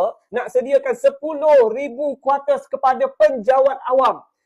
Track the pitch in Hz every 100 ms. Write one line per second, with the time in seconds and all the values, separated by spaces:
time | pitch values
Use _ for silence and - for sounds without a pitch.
0 | 202 - _ 226 - 254 262 277 277 233
1 | 277 277 302 294 302 285 220 226 277 240
2 | 294 269 262 277 277 269 - 262 269 240
3 | 269 - 302 262 202 269 269 262 - 262
4 | 247 156 - _